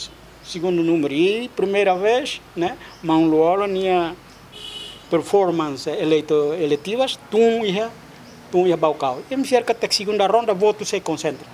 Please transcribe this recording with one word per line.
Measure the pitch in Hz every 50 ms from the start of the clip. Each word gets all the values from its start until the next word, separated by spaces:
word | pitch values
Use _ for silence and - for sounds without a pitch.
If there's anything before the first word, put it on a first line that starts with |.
| - - - - - - - - -
segundo | - - 175 165 185 180 170 165
número, | 165 170 165 143 135 135
e | 151 170 196 214 233 247 240 -
primeira | - 185 196 196 202 202 190 185
vez, | 180 196 214 240 254 302 - - - - - -
né? | 180 170 196 262 - - - - -
Mão | - 165 160 160 165
Luola, | 160 156 156 160 170 185 196 202 202
minha | 190 190 190 190 180 175 170 160 131 - - - - - - - - - - - - - - - - - - -
performance | 175 160 151 - - 202 190 175 170 160 156 147 139 131 - 156
eleito, | 147 214 170 156 156 151 151 151 156 151 147 147 156
eletivas, | 185 160 147 147 143 - 190 214 247 262 254 - - - -
tum | 208 220 226 233 226 233 220
ia, | 202 175 208 220 226 - - - - - - - - - - - -
tum | - 180 185 180
ia | 165 160
Baucau. | 160 156 147 - 143 131 127 143 - -
E | 262
me | 269 262 -
cerca | 254 240 233 233
até | 226 - 214 -
segunda | - - 202 202 208 202 196 190
ronda, | 202 233 233 220 196
voto | 180 214 208 208 208 208
se | - 214 190
concentra, | - 170 156 143 - 156 131 127 - -